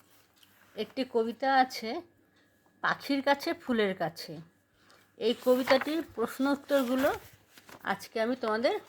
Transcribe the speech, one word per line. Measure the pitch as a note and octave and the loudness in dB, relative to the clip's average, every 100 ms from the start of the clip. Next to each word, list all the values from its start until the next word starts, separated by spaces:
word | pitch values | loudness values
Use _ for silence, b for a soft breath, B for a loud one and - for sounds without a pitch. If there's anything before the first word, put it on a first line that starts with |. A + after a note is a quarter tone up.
| _ _ _ _ _ _ _ - | _ _ _ _ _ _ _ -10
একটি | G#3+ - B3+ | -8 -6 -2
কবিতা | A#3 A3+ A3+ C4+ | -2 -2 -2 2
আছে, | C4 C4 - A3 E4 - _ _ b b b _ _ | 4 4 -2 -8 -8 -12 _ _ b b b _ _
পাখির | E3+ E3 - C#4 | -2 -2 -2 0
কাছে | C#4+ C#4+ E4 | 2 2 0
ফুলের | E4 - A3+ G3+ F#3 | -4 -2 0 2 0
কাছে। | D#3+ - - D#3 - _ _ b b b b - | -4 -6 -12 -14 -18 _ _ b b b b -4
এই | A3 A#3 | -2 2
কবিতাটির | B3 B3+ C4 C4 D4 D#4+ - | 2 4 4 4 2 -4 -4
প্রশ্ন | - A3+ - C#4 | -4 -4 0 0
উত্তরগুলো | C#4 - C#4 A#3+ C4 C#4+ G#4 - - _ - - - | 0 0 0 2 0 0 -2 -8 -20 _ -20 -20 -8
আজকে | - F#3+ - A3+ | -6 -6 -6 -4
আমি | A3 B3+ | -2 -2
তোমাদের | A3+ A3 C#4+ G#4 | -2 0 0 0